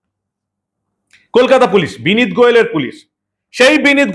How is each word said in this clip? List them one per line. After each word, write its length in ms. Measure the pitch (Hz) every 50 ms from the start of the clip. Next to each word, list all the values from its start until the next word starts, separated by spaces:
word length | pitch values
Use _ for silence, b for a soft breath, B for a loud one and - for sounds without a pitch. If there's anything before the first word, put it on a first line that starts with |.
| _ _ _ _ _ _ _ _ _ _ _ _ _ _ _ _ _ _ _ _ _ b b b b b -
কলকাতা 320 | 233 254 254 262 254 254
পুলিশ, 240 | 196 185 202 156 123 - - 117
বিনীত 260 | 175 208 226 254 254 175
গোয়েলের 340 | 240 240 240 240 233 214 - -
পুলিশ। 240 | 160 131 113 - - - _ _ _ _ _ _ _ _ _ -
সেই 220 | - 247 269 311 294 233
বিনীত 260 | 285 277 277 277 214